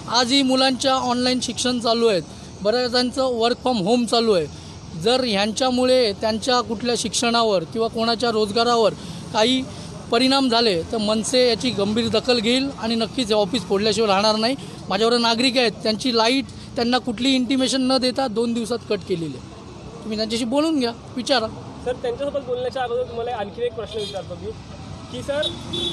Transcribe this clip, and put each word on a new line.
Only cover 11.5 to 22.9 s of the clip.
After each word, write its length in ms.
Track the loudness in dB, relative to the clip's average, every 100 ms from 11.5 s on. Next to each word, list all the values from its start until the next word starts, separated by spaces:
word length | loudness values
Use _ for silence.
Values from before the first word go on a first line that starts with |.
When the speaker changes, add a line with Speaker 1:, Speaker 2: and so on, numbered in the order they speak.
| 2 0
Speaker 1:
गंभीर 380 | 0 0 0 2
दखल 300 | 0 2 2
घेईल 320 | 2 2 0 -4
आणि 160 | -2
नक्कीच 340 | -2 -2 -2 2
हे 60 |
ऑफिस 280 | 2 2 -2
फोडल्याशिवाय 480 | 0 2 2 2 4
राहणार 260 | 4 4 2
नाही. 180 | 0 -2 -8 -14 -4
माझ्याबरोबर 340 | 0 2 4
नागरिक 360 | 4 4 4 4
आहेत, 140 | 2
त्यांची 440 | 0 -2 0 0 2
लाईट 280 | 4 2 -2 -12 -10 -2
त्यांना 220 | 0 0
कुठली 360 | 0 0 2
इंटिमेशन 480 | 2 2 0 2 2
न 160 | 2 2
देता 280 | 2 0 -2
दोन 260 | 0 0
दिवसात 260 | 0 -2 -4 -2
कट 80 | -4 -2
केलेली 260 | -4 -4 -8
आहे. 220 | -14 -16 -16 -16 -16 -12
तुम्ही 160 | -8 -4
त्यांच्याशी 260 | -2 -2
बोलून 360 | 0 2 2 2
घ्या, 120 | 0 -4 -10 -8
विचारा. 300 | 0 0 0 -6 -14 -8
Speaker 2:
सर, 80 | -6
त्यांच्यासोबत 520 | -4 -4 -4 -4 -4 -4
बोलण्याच्या 360 | -4 -4 -4
अगोदर 200 | -2